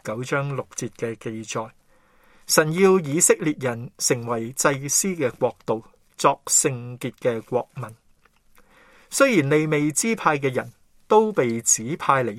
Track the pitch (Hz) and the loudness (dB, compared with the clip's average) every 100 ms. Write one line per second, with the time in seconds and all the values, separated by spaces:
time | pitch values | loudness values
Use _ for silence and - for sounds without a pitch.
0 | - 113 127 143 139 131 - - 117 - | -8 -8 -4 -4 -4 -6 -8 -8 -10 -8
1 | 117 110 123 110 110 117 110 _ _ _ | -8 -8 -10 -10 -8 -8 -8 _ _ _
2 | _ _ _ _ - - 156 170 190 190 | _ _ _ _ 0 2 2 4 6 6
3 | 147 156 170 220 160 - 127 117 120 - | 2 2 4 4 0 -2 -4 -6 -10 -4
4 | - 127 117 120 117 - 151 139 139 - | -2 -2 -2 -4 -4 -2 -2 -2 -2 0
5 | 196 170 123 - 123 - - 113 - _ | 0 0 -2 0 -2 -2 -4 -4 -6 _
6 | _ - 143 139 - - 147 123 120 123 | _ 0 0 0 -2 0 0 -2 -10 -10
7 | 127 - 127 113 - 120 - - 110 113 | -10 -4 -4 -4 -4 -4 -4 -12 -14 -16
8 | _ _ _ _ _ _ _ _ _ _ | _ _ _ _ _ _ _ _ _ _
9 | _ - 277 202 139 151 156 151 147 - | _ 2 4 4 4 2 2 0 0 0
10 | 226 226 170 147 135 123 120 - _ _ | -2 0 0 0 -2 -4 -6 -12 _ _
11 | - 214 214 202 123 117 - - 113 120 | 4 4 4 2 0 0 0 -2 -2 -4
12 | - 135 117 | 0 2 0